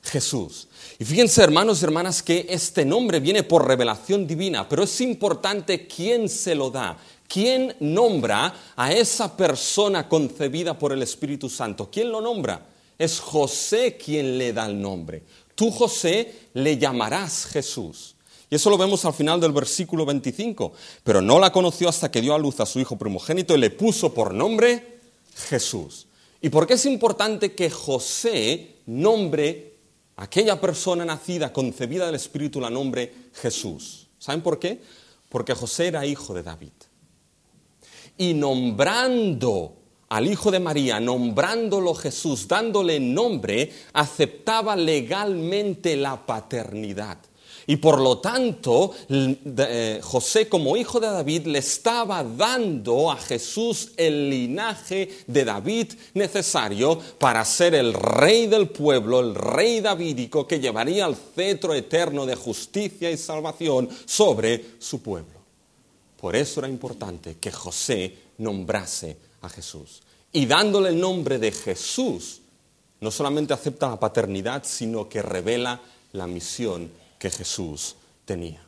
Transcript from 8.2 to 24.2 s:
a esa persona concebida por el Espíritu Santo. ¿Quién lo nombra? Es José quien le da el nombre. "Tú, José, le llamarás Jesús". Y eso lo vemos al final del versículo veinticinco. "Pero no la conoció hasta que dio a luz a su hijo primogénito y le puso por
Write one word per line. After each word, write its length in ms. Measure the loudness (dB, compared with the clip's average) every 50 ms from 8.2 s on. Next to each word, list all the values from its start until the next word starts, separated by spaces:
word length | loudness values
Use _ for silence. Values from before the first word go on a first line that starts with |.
| 2 2 2 2 2 0 -4 -8 -20 -16 -4
a 160 | -2 0 2 4
esa 420 | 2 2 2 0 -2 -2 -4 0
persona 720 | 2 2 2 2 0 -2 -2 0 2 2 2 2 -2 0
concebida 680 | 2 2 2 2 0 -2 -4 -4 -2 -2 -2 -4 -4 -4
por 160 | -2 -2 -2 -2
el 80 | -2 -4
Espíritu 460 | -4 -4 -6 -6 -6 -6 -6 -8 -10
Santo. 400 | -6 -6 -6 -6 -6 -8 -10 -6
¿Quién 200 | -4 -4 -2 -2
lo 100 | -2 -4
nombra? 480 | -4 -4 -4 -2 -4 -4 -4 -6 -12 -20 _ _ _ _ _ -2
Es 200 | -2 -2 -2 -4
José 800 | -8 0 2 2 2 2 0 -4 -2 0 2 2 2 0 -2
quien 400 | -4 -6 -4 -2 -2 0 0 -2
le 160 | 0 -2 -2 -2
da 140 | -2 -2
el 120 | -2 -4 -4
nombre. 440 | -4 -4 -6 -8 -8 -10 -12 -14 -16 _ -20 -20 _ _ _
"Tú, 160 | 0 0 0
José, 760 | 2 2 0 0 0 -2 0 0 0 0 -2 -4 -10 -20 -20 _ _
le 240 | 0 2 2 2
llamarás 680 | 2 2 0 2 0 0 0 -2 -4 -4 -4 -6 -6 -6
Jesús". 680 | -4 -4 -4 -4 -4 -8 -8 -8 -10 -12 -16 -20 -20 _ _ _ _ -20 -20 -6 _
Y 40 | 0
eso 140 | 4 6 6
lo 80 | 6
vemos 260 | 6 4 2 2 0 0
al 120 | -2 0
final 260 | 0 0 2 2 2
del 100 | 2 2
versículo 540 | 2 2 0 0 -4 -4 -4 -2 -2 -2 0
veinticinco. 680 | 0 -2 -2 -2 -4 -6 -4 -6 -6 -4 -4 -6 -6 -6 -14 -20 -20 -20 -6 _
"Pero 200 | 4 4 4 8
no 160 | 8 8 10
la 120 | 10 8
conoció 380 | 6 4 4 4 2 2 0 0
hasta 220 | 0 0 -4 0
que 100 | 0 0
dio 140 | 2 2 2
a 20 |
luz 220 | 2 0 -2 0 -2
a 80 | -4
su 120 | -2 0 -4
hijo 160 | -4 -4 -6
primogénito 600 | -6 -6 -6 -6 -6 -4 -2 -2 -2 2 4 4
y 20 |
le 140 | 6 6 4
puso 420 | 2 2 2 2 2 2 0 0 2
por 180 | 2